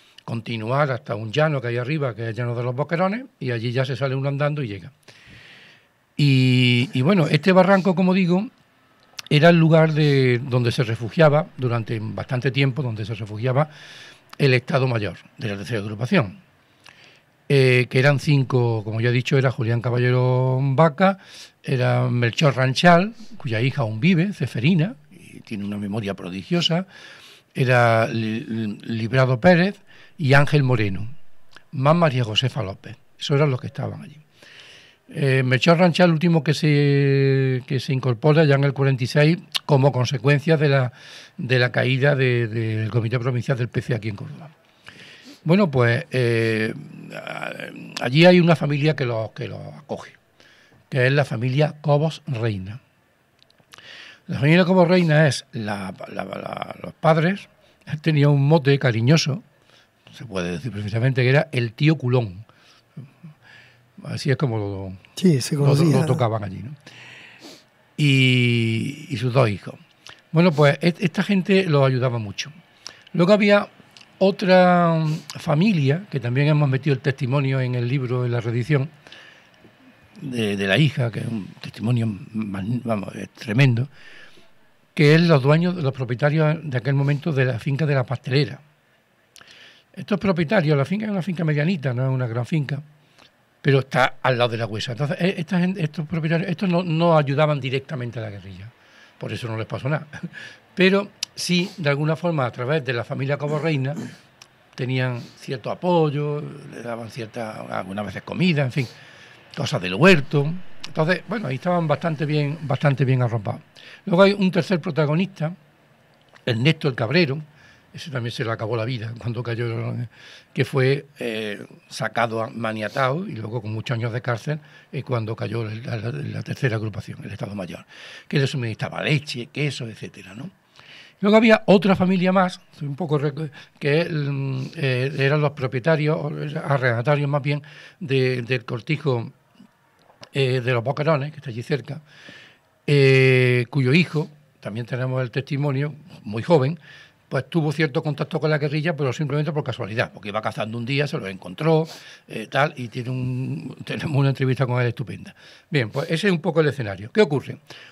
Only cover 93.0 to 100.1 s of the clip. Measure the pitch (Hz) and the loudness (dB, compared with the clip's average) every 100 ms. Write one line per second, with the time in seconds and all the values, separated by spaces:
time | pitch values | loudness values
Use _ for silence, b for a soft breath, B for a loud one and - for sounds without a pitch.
93 | b b b _ _ _ 143 135 - 127 | b b b _ _ _ 2 2 2 2
94 | 131 - 147 120 120 110 113 107 123 113 | 2 2 -2 2 0 0 -6 -6 -6 -4
95 | 143 - 175 190 160 180 180 190 151 - | -4 0 -2 -2 -2 0 0 -2 -4 -6
96 | 151 160 156 165 196 175 190 170 185 160 | -6 -4 -2 -2 -2 -4 0 0 0 2
97 | 170 160 139 139 151 147 131 135 135 151 | 4 4 4 2 2 0 -2 -6 -6 -10
98 | 120 113 107 101 95 90 107 _ b b | -8 -8 -10 -12 -16 -16 -18 _ b b
99 | b b - 110 117 113 107 107 131 151 | b b -10 -8 -8 -8 -8 -6 -4 -4
100 | 151 | -6